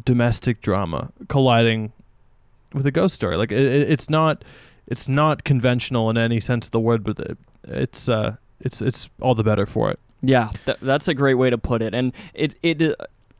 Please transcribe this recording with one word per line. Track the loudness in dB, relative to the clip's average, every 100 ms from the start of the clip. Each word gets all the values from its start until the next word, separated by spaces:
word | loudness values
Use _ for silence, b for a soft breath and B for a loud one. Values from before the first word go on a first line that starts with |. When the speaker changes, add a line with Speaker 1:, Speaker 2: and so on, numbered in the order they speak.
Speaker 1:
domestic | 0 2 2 0 -2 -2
drama | 0 0 0 -4 -8 -14 -4
colliding | 2 4 4 4 0 -6 -12 -20 _ _ _ _ _ _
with | -2
a | -2
ghost | 2 0
story. | 0 -2 -2
Like, | 0
it, | 2
it, | 2 2 2
it's | 0 0
not, | 2 2 0 B B B B -10
it's | -8 -2
not | 2 2 0
conventional | 0 2 2 0 -2 0 0
in | 0
any | 0 0
sense | -2 -4 -2
of |
the | 0
word, | 2 0
but | -2 -6
it, | -8 -12 _ _
it's, | -10 -6 -4 -4 -2
uh, | -2 -2 -6 _ _
it's, | -8 -4
it's | -4 -6 -12 -4
all | 0
the | 2
better | 2 0 -2
for | -2 -2
it. | -4 _ -4
Speaker 2:
Yeah, | 2 2 2 -6 -6
th-, | -4
that's | -2 -2 0
a |
great | 0 2
way | 4 2
to | 0
put | -2 -2
it. | -2
And | -2 -4 B B
it, | -4 -4 -2
it, | -2 2
uh, | 0 -2 -10 _ _